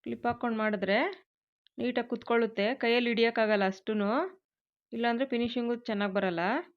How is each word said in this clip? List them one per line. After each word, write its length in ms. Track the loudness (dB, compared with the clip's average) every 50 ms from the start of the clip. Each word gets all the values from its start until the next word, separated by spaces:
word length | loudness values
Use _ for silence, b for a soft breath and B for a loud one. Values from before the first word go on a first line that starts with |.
| _
ಕ್ಲಿಪ್ 200 | -8 -8 -4 -4 -4
ಹಾಕ್ಕೊಂಡು 280 | -4 -2 -4 -4 -2 0
ಮಾಡಿದ್ರೆ 340 | 0 -2 0 -2 0 0 2 2 2 -2 -4 -10 _ _ _ _ _ _ _ _ _ _ _ -4
ನೀಟಾಗಿ 280 | -4 -2 -2 -2 -2 -2
ಕುತ್ಕೊಳ್ಳುತ್ತೆ, 540 | -6 -8 -2 0 2 2 2 0 0 0 0 0 0 0
ಕೈಯಲ್ಲಿ 300 | 0 2 2 2 2 2
ಹಿಡಿಯೋಕ್ಕಾಗಲ್ಲ 540 | 2 4 2 2 4 2 2 2 4 2 2 0
ಅಷ್ಟೂನು, 360 | 0 -4 _ -2 0 0 0 2 2 0 -2 -2 -6 _ _ _ _ _ _ _ _ _ _ _ -6
ಇಲ್ಲಾಂದ್ರೆ 280 | -2 0 0 0 0 -2 -2
ಫಿನಿಶಿಂಗು 440 | 0 -2 -2 -2 -2 -2 -2 -2 -2 -4 -4
ಚೆನ್ನಾಗಿ 280 | -4 -2 0 0 0 0
ಬರಲ್ಲ. 260 | 0 0 0 0 0 0 0 0 -2 -4 -8 _